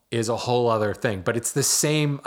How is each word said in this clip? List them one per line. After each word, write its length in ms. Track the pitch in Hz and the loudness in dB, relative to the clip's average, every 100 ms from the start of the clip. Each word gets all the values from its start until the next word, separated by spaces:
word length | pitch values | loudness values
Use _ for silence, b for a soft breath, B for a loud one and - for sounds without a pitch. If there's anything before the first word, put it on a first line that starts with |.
| - | -6
is 180 | 117 110 | -2 -2
a 80 | 110 | -2
whole 320 | 120 123 120 | 0 2 4
other 240 | 110 104 | 2 0
thing, 280 | 92 123 95 | -2 -4 -2
but 160 | 92 117 | -2 -2
it's 160 | - | -2
the 100 | 143 | -2
same 580 | 131 - 151 151 147 139 | 0 2 2 2 0 -2